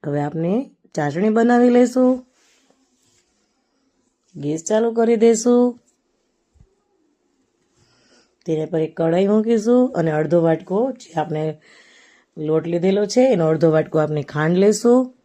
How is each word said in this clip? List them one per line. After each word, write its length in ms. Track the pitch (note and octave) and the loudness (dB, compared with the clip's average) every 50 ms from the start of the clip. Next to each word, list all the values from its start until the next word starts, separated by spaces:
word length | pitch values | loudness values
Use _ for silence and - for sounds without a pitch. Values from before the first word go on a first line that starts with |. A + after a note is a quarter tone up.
| - | -8
હવે 140 | D3+ C#3+ D3 | -6 -6 -4
આપણે 500 | D3 D3+ D#3 D#3+ D#3+ E3+ G3 A#3+ C#4+ - _ _ _ _ _ | -4 -6 -6 -6 -4 -2 -4 -4 -6 -8 _ _ _ _ _
ચાસણી 340 | - D3+ D3 C#3 E3+ G3 A3 | -6 -6 -4 -4 -2 -2 0
બનાવી 400 | G#3+ A3+ A#3 A#3+ A#3+ A#3+ A#3+ B3 | 0 2 2 2 4 4 4 4
લઈશું. 580 | A#3+ B3 B3 A#3+ B3 B3+ B3+ B3+ C4 B3+ - _ _ _ _ _ _ _ _ _ _ _ _ _ _ _ _ _ _ _ _ _ _ _ _ _ _ _ _ _ _ _ _ _ _ _ _ _ _ _ _ _ _ | 4 4 2 2 2 0 2 2 0 -2 -6 _ _ _ _ _ _ _ _ _ _ _ _ _ _ _ _ _ _ _ _ _ _ _ _ _ _ _ _ _ _ _ _ _ _ _ _ _ _ _ _ _ _
ગેસ 280 | E3 C#3+ D3 D3+ D#3+ E3 | -10 -8 -8 -8 -8 -6
ચાલુ 280 | - G#3 A3 A#3 A#3 | -2 -2 0 0 -2
કરી 240 | A3+ A3+ A#3 A3+ A#3 | -2 -2 0 0 2
દઈશું. 640 | A3 A3 A#3 A3+ A3 - B3 A#3+ A#3+ B3 B3 A#3 - _ _ _ _ _ _ _ _ _ _ _ _ _ _ _ _ - _ G4 _ _ G#4 G4 _ D#4 _ _ _ _ _ _ _ _ _ _ _ _ _ _ _ _ _ _ _ _ _ _ _ _ _ _ _ _ | 2 4 2 2 2 2 2 2 4 2 0 -2 -6 _ _ _ _ _ _ _ _ _ _ _ _ _ _ _ _ -20 _ _ _ _ _ _ _ _ _ _ _ _ _ _ _ _ _ _ _ _ _ _ _ _ _ _ _ _ _ _ _ _ _ _ _ _
તેના 200 | - D#3+ D#3 D#3 | -6 -4 -4 -4
પર 140 | D3+ E3+ D#3+ | -4 -4 -4
એક 160 | D#3+ D#3 - | -4 -4 -4
કઢાઈ 300 | - E3+ E3 E3 F3+ G3 | -4 -2 0 0 0 0
મૂકીશું 680 | G3 G#3 A3 G#3+ A3+ A#3 A3 G#3 A3+ A#3+ B3 B3+ B3 | 2 2 0 2 2 0 0 2 2 2 2 2 2
અને 180 | B3 - D#3+ E3 | 0 -2 -2 -2
અડધો 300 | D#3 D3+ D#3+ D3+ E3+ F3 | 0 -2 -2 2 2 2
વાટકો 520 | E3 E3 D#3+ D#3+ E3+ - F#3 F#3+ A#3+ C4+ | 2 2 0 -2 -4 -6 -4 -2 -2 -4
જે 200 | B3+ - - - | -6 -10 -16 -10
આપણે 480 | - E3 D3+ D3+ D#3 D3+ D#3 D#3 D3+ D#3 _ _ _ - _ _ _ _ _ _ _ _ _ _ _ | -6 -6 -6 -4 -4 -6 -6 -6 -8 _ _ _ _ -20 _ _ _ _ _ _ _ _ _ _ _
લોટ 300 | - D#3 D3+ D#3 D#3+ D#3 | -10 -4 -2 -2 -2 -2
લીધેલો 400 | E3 E3+ F3 E3 F#3+ G3 G3+ G#3 | -2 -4 -2 0 0 0 0 -2
છે 140 | G3 - B3 | 0 2 2
એનો 260 | B3+ C4 A#3+ F3+ E3 D#3+ | 2 2 2 2 2 0
અડધો 220 | D#3+ D#3 D#3+ E3 | 0 2 2 2
વાટકો 280 | D#3 D#3 D3+ - - D#3+ | 2 2 -2 0 -2 -2
આપણે 240 | D3+ D3+ D3+ D3+ | -2 -2 -4 -6
ખાંડ 340 | C#3 - - D3 D3+ D#3+ F3 | -6 -6 -4 -2 -2 0 2
લઈશું 580 | F3+ G3 G#3 G#3+ G#3 - A#3+ A#3+ B3+ C4 B3+ _ _ | 2 2 2 2 2 2 2 2 2 2 -2 _ _